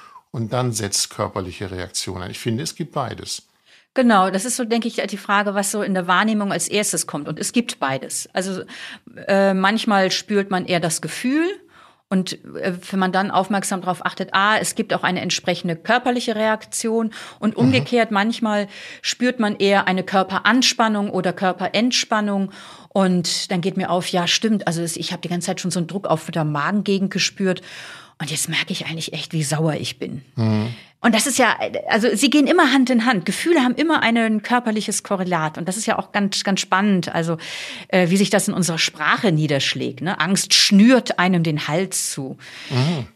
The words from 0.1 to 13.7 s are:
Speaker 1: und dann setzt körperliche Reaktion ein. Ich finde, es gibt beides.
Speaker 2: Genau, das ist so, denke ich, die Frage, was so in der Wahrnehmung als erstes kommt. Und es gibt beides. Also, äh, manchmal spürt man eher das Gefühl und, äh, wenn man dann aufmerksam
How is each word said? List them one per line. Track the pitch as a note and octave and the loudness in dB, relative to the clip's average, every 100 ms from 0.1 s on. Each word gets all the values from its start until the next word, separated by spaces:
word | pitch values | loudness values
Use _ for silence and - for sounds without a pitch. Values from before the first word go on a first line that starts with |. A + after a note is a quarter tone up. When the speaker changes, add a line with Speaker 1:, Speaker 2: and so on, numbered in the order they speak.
| - _ | -20 _
Speaker 1:
und | A#2 A2 | -6 -4
dann | B2 B2+ | -2 -2
setzt | A2 G2+ - - | -2 -2 -4 -4
körperliche | - G2+ G#2 F2+ - F#2+ | -4 -4 -4 -6 -8 -8
Reaktion | F#2 E2+ - - F#2 | -8 -8 -8 -8 -8
ein. | F2+ | -10
Ich | A2+ | -8
finde, | B2 A2+ | -4 -4
es | E3 - | -6 -8
gibt | D#3 | -8
beides. | D3 A#2 - - - - _ _ _ _ | -6 -6 -8 -10 -12 -14 _ _ _ _
Speaker 2:
Genau, | - A#3+ G3+ F#3+ | 0 4 4 4
das | F#3+ B3 | 0 -2
ist | B3 | -4
so, | |
denke | A3 A#3 A3+ | -2 -2 -2
ich, | - | -4
die | G#3 G3+ | -6 -6
Frage, | - G3+ G3+ G3+ | -2 0 0 -2
was | G3 | -2
so | G#3 | -2
in | G#3 F#3 | -2 -2
der | F3 | 2
Wahrnehmung | F3+ G#3+ G#3+ G3+ | 2 2 0 -2
als | E3 - | -2 -2
erstes | G#3 G#3 E3 - | -2 -2 -4 -4
kommt. | D3+ C#3+ | -6 -6
Und | D#3 | -8
es | - | -4
gibt | A#3+ A#3 - | -2 -2 -4
beides. | C3+ C3+ - - - | -4 -4 -6 -10 -10
Also, | F#3+ F#3+ F#3 - - - - - - - | -10 -8 -8 -10 -14 -16 -18 -20 -10 0
äh, | G3 G3 | 2 4
manchmal | F#3+ F#3+ A3 A#3 G3 F#3+ | 4 2 2 2 2 2
spürt | - - G3+ G3 | 0 -2 -2 0
man | F#3 - | -2 0
eher | F3 | 0
das | E3 - | 0 -4
Gefühl | D#3 - B3 D4 E4+ G4+ - - - _ _ | -6 -4 -2 0 0 -4 -12 -20 -20 _ _
und, | F#3+ F#3 - - D#2+ | -2 0 -6 -12 -6
äh, | F#3+ F3+ - | -6 -6 -6
wenn | F#3+ | -2
man | F#3 | 0
dann | F#3 G3 | 0 0
aufmerksam | F#3 F#3 G3+ - | 0 0 -2 -2